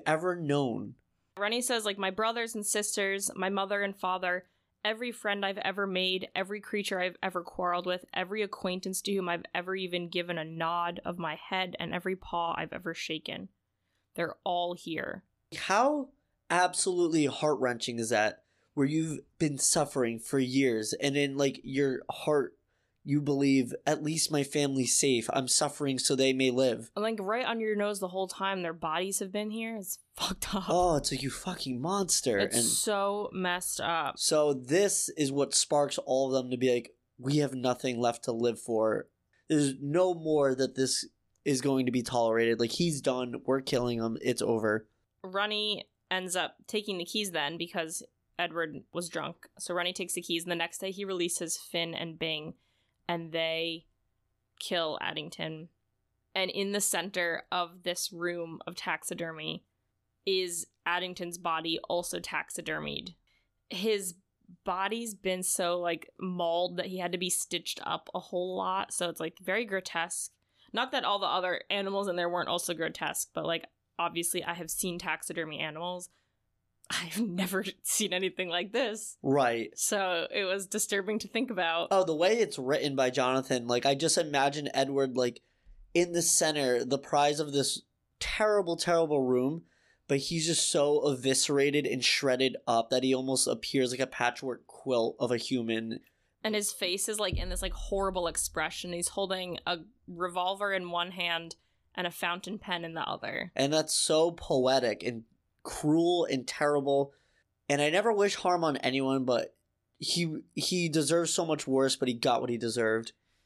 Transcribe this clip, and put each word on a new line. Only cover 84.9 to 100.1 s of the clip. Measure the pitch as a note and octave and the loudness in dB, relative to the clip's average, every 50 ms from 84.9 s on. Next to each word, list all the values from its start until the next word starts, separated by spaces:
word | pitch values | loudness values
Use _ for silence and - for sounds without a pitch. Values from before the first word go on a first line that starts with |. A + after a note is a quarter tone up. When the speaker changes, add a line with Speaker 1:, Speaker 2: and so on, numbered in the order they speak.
| C3+ C#3 C3+ C3 A#2+ | 2 2 2 2 2
Speaker 1:
like, | B2+ B2 B2 A#2+ - _ _ _ _ _ - - - - - - | 2 0 0 0 -4 _ _ _ _ _ -20 -20 -20 -10 -2 2
in | E3+ F3 F3 | 2 2 2
the | E3+ E3+ | 2 0
center, | E3 - - - E3 D#3 D3 D3 C3+ B2+ B2 A#2+ B2 | 2 4 4 4 4 2 2 2 2 2 2 2 2
the | B2+ C#3 C3+ | 0 -2 -2
prize | - - D3 D3 D3 D3 D3 D3+ | 0 2 2 4 4 4 4 0
of | D3+ D3 | -2 0
this | C#3 C#3 C3 - - - - _ _ _ _ _ _ - | 0 0 2 0 -2 -4 -8 _ _ _ _ _ _ -8
terrible, | - - - - G#3+ G#3+ G#3 G#3 F#3 E3+ E3 | -6 -4 0 2 2 4 4 4 2 2 0
terrible | D#3+ - F3+ E3+ E3 E3 D3+ D3+ C#3 | 0 2 4 4 4 4 4 4 4
room, | C3 B2+ B2+ B2 B2+ C#3 D#3+ E3+ - _ _ _ _ _ _ _ _ | 4 4 4 4 4 2 0 -2 -6 _ _ _ _ _ _ _ _
but | - C#3+ C#3 | 0 0 0
he's | C#3 - E3+ E3 D#3 | 0 0 -2 0 2
just | E3+ D#3+ - - - | 2 2 2 2 2
so | - D#3 C#3+ D3 D3 D3 C3+ D3 | 4 4 4 6 4 4 4 2
eviscerated | C3+ B2 B2 C3+ C3 - - - C#3+ C#3 C#3 D3 C#3 D3 C3 | 2 2 2 2 2 2 2 2 4 4 4 4 4 2 2
and | A#2+ C3 C3 A#2+ | 0 0 0 0
shredded | - - - C#3+ C3 B2+ B2 C3+ B2+ - - - B2 | 0 2 2 2 2 4 4 2 2 0 -2 -2 0
up | A#2 A2+ A2+ - | 2 2 2 2
that | C3 B2+ | 2 2
he | C3 C3 | 4 4
almost | C3 B2+ C3 C3 C3 B2+ - A#2+ | 2 2 2 2 2 2 2 2
appears | A2+ A2+ - - - C3+ B2+ A#2+ | 0 -2 -2 0 2 2 2 2
like | B2+ B2+ | 0 -2
a | C3 | -4
patchwork | B2+ - - B2 A#2+ - - C3+ C3 A#2+ - _ - | -2 -2 0 0 0 0 -2 -4 -6 -6 -8 _ -18
quilt | - - - C3+ B2+ A#2 A2+ - - - | -20 -10 -2 0 2 2 2 2 0 0
of | B2+ A#2 | 0 0
a | B2 A2+ | 0 0
human. | - - C3 B2 A2+ A2+ A2+ A2+ A2+ A2+ A2 - - _ _ _ _ _ _ _ - | -2 -2 -2 -2 0 0 -2 -2 -2 -4 -8 -10 -12 _ _ _ _ _ _ _ -4
Speaker 2:
And | A3 G#3+ | -2 -2
his | G#3 G3+ - | 0 -2 -2
face | - - G3+ F3+ F3+ G3 - A3 | -4 -4 -4 -2 -2 -2 -2 -4
is, | G#3+ G#3+ | -2 -2
like, | G#3 F#3 - | -2 0 0
in | F#3 F3 F3+ | -2 -2 -4
this, | F3+ - | -4 -4
like, | F#3+ F#3 | -4 -6
horrible | - - - - G3+ G3 G3 F#3+ F#3 F#3 F3 E3 | -6 -6 -6 -4 -2 0 0 0 0 0 -2 -2
expression. | D3+ - - - - E3+ D#3 E3 - - - F3+ | -2 -4 -6 -4 -2 -2 -4 -2 -4 -6 -8 -6
He's | F3 F3 F3 - | -4 -4 -4 -4
holding | - G3 G3 F#3 F#3+ F#3 F3+ F3+ E3+ - - | -2 -2 -2 -2 -2 -4 -4 -6 -8 -6 -4
a | - F3 E3 E3 - _ _ _ | -4 -4 -4 -6 -12 _ _ _
revolver | - | -12